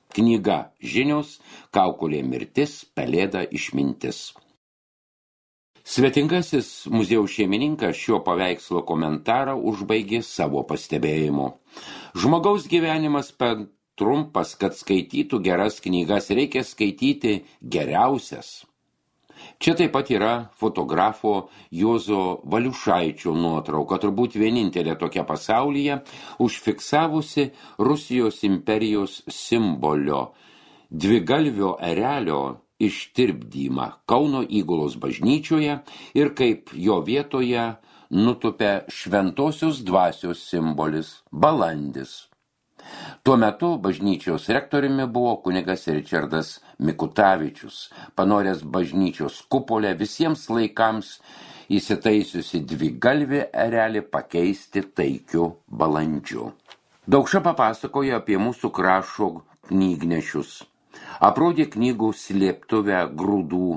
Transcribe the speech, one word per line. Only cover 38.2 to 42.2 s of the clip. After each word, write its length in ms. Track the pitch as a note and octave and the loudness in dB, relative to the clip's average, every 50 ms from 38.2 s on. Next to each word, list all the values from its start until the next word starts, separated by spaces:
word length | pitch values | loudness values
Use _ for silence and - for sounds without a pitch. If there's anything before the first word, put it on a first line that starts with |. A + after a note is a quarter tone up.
| A2 A#2+ A#2+ - - A2 G#2 - A2 G2+ G2+ F#2+ - - | 4 4 2 2 0 -2 0 2 2 2 2 0 -2 -8
šventosios 920 | - - - F#2 F#2 G2+ F#2+ F#2 - - C#3 D#3 D3+ - D#3+ D#3+ D3+ C3 A2 | -12 -12 -4 0 2 2 2 2 0 0 0 0 0 0 -2 -2 -2 -2 -2
dvasios 600 | F#2 F#2 F#2+ F2+ E2+ D#2+ - - F2 E2+ - - - | 0 2 4 4 4 2 -2 -6 -8 -8 -8 -8 -6
simbolis, 720 | - E2+ D#2+ D#2+ D2+ D2 D#2 D#2 D2+ D#2+ D#2+ - - - _ _ | -4 -2 -2 -2 -2 -2 -2 -2 -2 -4 -4 -8 -12 -20 _ _
balandis. 920 | - D2+ - D3+ D#3+ C3 F2+ E2 D#2+ D2+ D2 C#2+ C2 C2+ C2 - - - | -2 2 4 4 4 4 2 0 0 -4 -6 -8 -8 -10 -12 -12 -14 -20